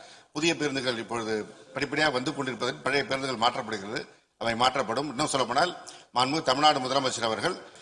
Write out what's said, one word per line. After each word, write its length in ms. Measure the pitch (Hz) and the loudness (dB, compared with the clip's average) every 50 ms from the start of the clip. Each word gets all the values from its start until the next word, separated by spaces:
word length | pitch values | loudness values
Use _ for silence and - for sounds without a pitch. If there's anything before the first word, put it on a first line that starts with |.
| - - - - - _ | -20 -20 -20 -20 -20 _
புதிய 200 | - 147 156 170 160 | -4 0 0 0 2
பேருந்துகள் 420 | 135 151 143 135 135 123 127 120 | 0 0 -2 -2 -2 -2 -2 -2
இப்பொழுது 360 | 113 110 98 117 117 110 110 110 107 101 - - - - - | -2 -4 -4 -4 -4 -2 -2 -2 -2 -4 -6 -12 -20 -18 -12
படிப்படியாக 420 | - 139 180 - 151 147 156 156 - | -8 -6 -6 -2 0 2 2 2 2
வந்து 180 | 254 - 156 - | 0 -2 -2 -4
கொண்டிருப்பதற்கு 500 | 277 269 135 120 - 123 123 147 151 - | -4 -4 -6 -4 -4 -4 -4 -4 0 2
பழைய 200 | 131 135 143 127 | 4 4 4 4
பேருந்துகள் 380 | 110 135 135 135 135 127 107 117 | 2 0 -2 -2 -2 2 4 4
மாற்றப்படுகிறது, 560 | 120 120 135 117 107 110 98 98 104 117 139 - - - _ _ _ _ - | 4 4 2 -2 -4 -4 -6 -6 -6 -8 -8 -8 -10 -16 _ _ _ _ -4
அவை 120 | - 113 113 | -2 0 2
மாற்றப்படும். 520 | 113 127 127 - 139 120 101 117 131 147 151 | 4 4 4 4 2 0 0 -2 -2 -2 -2
இன்னும் 220 | 120 131 151 143 | -2 -2 -2 0
சொல்லப்போனால் 400 | - 135 123 107 123 143 170 180 165 - - - - - - _ - | 0 0 0 0 2 2 2 0 -2 -6 -14 -18 -20 -20 -16 _ 0
மாண்புமிகு 360 | 120 127 131 147 160 156 135 | 0 2 2 0 0 0 0
தமிழ்நாடு 300 | 127 143 151 151 147 139 | 2 4 6 4 4 4
முதலமைச்சர் 480 | 127 127 127 139 131 127 - - 113 113 | 0 0 0 0 0 0 0 0 0 0
அவர்கள் 260 | 110 101 123 170 190 190 - - - - | 0 0 -2 -2 -4 -6 -10 -18 -20 -20